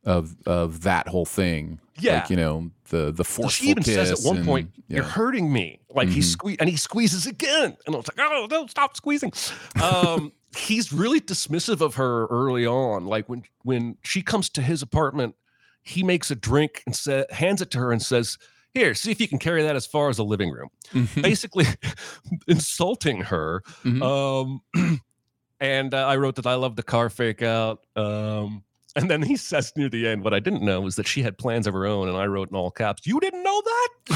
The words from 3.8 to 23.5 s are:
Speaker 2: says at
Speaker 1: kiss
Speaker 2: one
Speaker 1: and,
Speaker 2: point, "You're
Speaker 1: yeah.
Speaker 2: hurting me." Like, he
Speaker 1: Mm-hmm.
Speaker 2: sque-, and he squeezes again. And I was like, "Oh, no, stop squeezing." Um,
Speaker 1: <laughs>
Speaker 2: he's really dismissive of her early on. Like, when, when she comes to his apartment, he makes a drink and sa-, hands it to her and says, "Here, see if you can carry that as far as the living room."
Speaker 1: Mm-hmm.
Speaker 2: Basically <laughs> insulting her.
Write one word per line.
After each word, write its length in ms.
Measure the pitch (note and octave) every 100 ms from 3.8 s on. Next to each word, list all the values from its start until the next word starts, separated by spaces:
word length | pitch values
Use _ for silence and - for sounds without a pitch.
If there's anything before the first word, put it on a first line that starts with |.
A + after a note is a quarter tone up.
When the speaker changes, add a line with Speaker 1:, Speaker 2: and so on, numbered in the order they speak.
Speaker 2:
says 260 | B2+ G2+ F2+
at 60 | F2
Speaker 1:
kiss 100 | C3+
Speaker 2:
one 120 | F#3
Speaker 1:
and, 80 | E2+
Speaker 2:
point, 240 | - E2 - -
"You're 140 | -
Speaker 1:
yeah. 40 | D3+
Speaker 2:
hurting 440 | G3 A#3 B3+ E3
me." 280 | C3 E2 - _
Like, 180 | - F#2+
he 120 | D3+
Speaker 1:
Mm-hmm. 280 | E3+ E3+ G3+
Speaker 2:
sque-, 80 | G3+
and 100 | F#3
he 80 | D#3
squeezes 500 | - G#3+ A3+ F3+ G#3+
again. 500 | A3 D4+ D#4 C4+ - -
And 80 |
I 40 | D3+
was 100 | -
like, 100 | - D4
"Oh, 200 | D4 A3
no, 160 | D#4 C#4
stop 300 | - C#4+ -
squeezing." 360 | - D4 C4 - - - - -
Um, 520 | E3+ F#3 F3 E3 D3 _
Speaker 1:
<laughs> 140 | _ -
Speaker 2:
he's 360 | - A3 F#3+
really 280 | D3 G#3+ D4+
dismissive 600 | - F3+ - D#3+ G3+ F#3+
of 140 | D#3 C3
her 300 | B2+ A#2+ A2
early 400 | A#2+ C3+ B2+ A#2
on. 400 | B2 B2+ G2+ F2+
Like, 220 | G#2+ G#2+
when, 160 | B2 - _
when 340 | B2 B2 A#2 -
she 180 | - F#3+
comes 260 | - A3+ -
to 120 | -
his 200 | C3 E3
apartment, 540 | C3 D#3+ D3 C#3 A#2+ - _ _ _ _
he 200 | - F3
makes 280 | F#3+ F3+ -
a 40 |
drink 480 | B2 A2+ C#3 D3+ - -
and 100 | -
sa-, 280 | D3 C3+ C#3
hands 320 | - E3+ D4+
it 80 | F#3
to 60 | B2+
her 140 | B2+
and 100 | A#2
says, 340 | - B2 A#2 - - _ _
"Here, 200 | C4 G3
see 180 | A2 G#3+
if 80 | A3
you 80 | A3
can 100 | C#3+
carry 240 | D#3+ E3+
that 140 | D3+ C#3+
as 100 | -
far 220 | D3+ C#3+
as 80 | A2+
the 80 |
living 260 | G#2 G2+ F#2
room." 200 | B1 C2+ _ -
Speaker 1:
Mm-hmm. 280 | C3 A#2 -
Speaker 2:
Basically 460 | C#3+ A3 G#3+ F#3 C3 - - - -
<laughs> 400 | - - F3 -
insulting 720 | D#3+ D3+ - F3+ B3+ D#3+ G#2
her. 400 | F#2+ F2 D#2